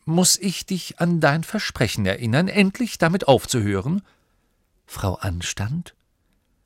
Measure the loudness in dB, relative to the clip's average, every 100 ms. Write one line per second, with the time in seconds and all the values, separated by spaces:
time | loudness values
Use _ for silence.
0 | -2 2 4 2 -2 -6 -6 -8 -8 -4
1 | 0 4 4 2 -2 -6 -6 -2 -2 0
2 | 0 0 0 2 2 2 2 2 -6 0
3 | 0 2 4 4 4 -2 0 0 -2 -4
4 | -6 _ _ _ _ _ _ _ _ -6
5 | -4 -2 -4 -6 -8 -6 -4 -6 -8 _
6 | _ _ _ _ _ _